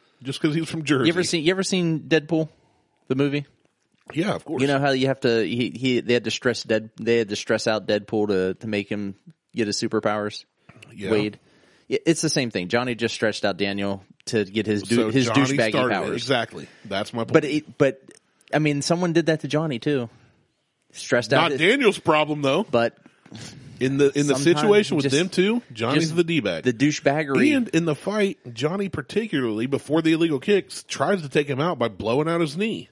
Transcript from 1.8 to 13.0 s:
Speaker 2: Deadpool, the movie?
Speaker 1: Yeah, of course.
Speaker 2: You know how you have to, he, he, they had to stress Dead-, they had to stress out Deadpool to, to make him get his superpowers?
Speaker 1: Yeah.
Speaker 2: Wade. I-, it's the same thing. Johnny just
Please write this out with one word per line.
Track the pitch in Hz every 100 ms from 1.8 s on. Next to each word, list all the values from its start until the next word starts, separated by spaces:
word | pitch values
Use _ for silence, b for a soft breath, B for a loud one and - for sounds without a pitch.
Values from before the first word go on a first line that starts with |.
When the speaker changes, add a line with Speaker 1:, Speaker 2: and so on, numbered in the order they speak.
| 170 156 131
Speaker 2:
Deadpool, | 160 147 160 156 _ _ _ _ _ _
the | 131
movie? | 143 143 143 _ _ _ _ _ _
Speaker 1:
Yeah, | 147 196
of | 98
course. | - 143
Speaker 2:
You | 135
know | 139
how | 143
you | 131 131
have | 131
to, | 131 113
he, | 95 117 110
he, | 101 131 123
they | 107
had | 120
to | 107
stress | - 127 113
Dead-, | - 110 110 -
they | 113 117
had | 107
to | 104
stress | - 110 -
out | 110 95
Deadpool | 104 104 110 104
to, | 95 92
to | 95 113
make | 104 98
him | 104 98 98 - _ _
get | - 104
his | 104
superpowers? | 113 110 107 104 104 - - _ _ - -
Speaker 1:
Yeah. | - 98
Speaker 2:
Wade. | 107 107 107 b b b b b
I-, | 127 -
it's | 165
the | 160
same | 156 123
thing. | 104 90
Johnny | 120 123
just | 113